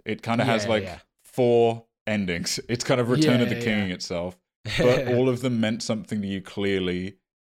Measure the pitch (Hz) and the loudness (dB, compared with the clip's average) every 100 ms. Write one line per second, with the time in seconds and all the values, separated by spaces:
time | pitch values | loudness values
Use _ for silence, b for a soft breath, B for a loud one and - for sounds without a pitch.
0 | - 107 117 117 110 113 104 110 95 82 | -8 -6 -2 0 2 2 2 -2 -2 -12
1 | _ _ - - 123 120 117 117 - _ | _ _ -10 2 4 6 4 2 -10 _
2 | - 107 92 85 92 - - 123 - 127 | -4 -2 -2 -4 -4 -6 -4 -4 0 0
3 | 117 139 151 120 120 101 117 104 98 90 | 2 2 4 4 2 0 0 0 -2 -4
4 | - 87 90 - _ _ - - 127 127 | -6 -6 -6 -10 _ _ -6 0 4 2
5 | 123 120 131 120 127 117 110 113 - 110 | 2 2 2 2 -2 0 0 -2 -4 -6
6 | 92 110 98 98 - - 101 95 90 90 | -4 -4 -4 -6 -6 -4 0 0 0 -4
7 | 92 - _ _ | -6 -12 _ _